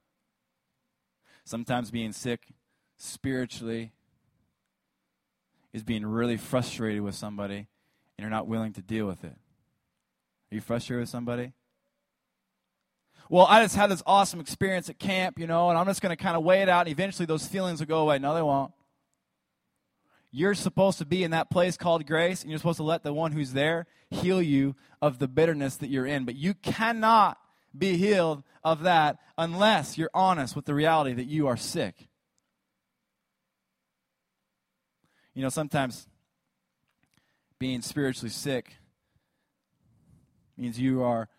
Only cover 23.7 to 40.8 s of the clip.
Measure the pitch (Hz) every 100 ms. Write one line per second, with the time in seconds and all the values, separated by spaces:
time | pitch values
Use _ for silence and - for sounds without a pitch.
23.7 | 165 170 _ - 151 175 185 165 139 139
24.7 | 139 _ - 151 123 135 131 165 151 135
25.7 | - 127 135 131 143 123 135 170 202 -
26.7 | - 226 233 220 226 185 - _ _ _
27.7 | 139 190 175 202 202 165 147 - _ 160
28.7 | 156 180 165 151 151 _ - 165 175 214
29.7 | 190 127 - 160 - 190 170 127 147 143
30.7 | 147 156 160 135 120 127 156 139 120 -
31.7 | 170 107 - - _ _ _ _ _ _
32.7 | _ _ _ _ _ _ _ _ _ _
33.7 | _ _ _ _ _ _ _ _ _ _
34.7 | _ _ _ _ _ _ 131 135 160 151
35.7 | 147 131 - - _ _ _ _ _ _
36.7 | _ _ _ _ _ _ _ _ - 131
37.7 | 127 - 147 135 123 117 - 143 127 -
38.7 | _ _ _ _ _ _ _ _ _ _
39.7 | _ _ _ _ _ _ _ _ - 123
40.7 | 117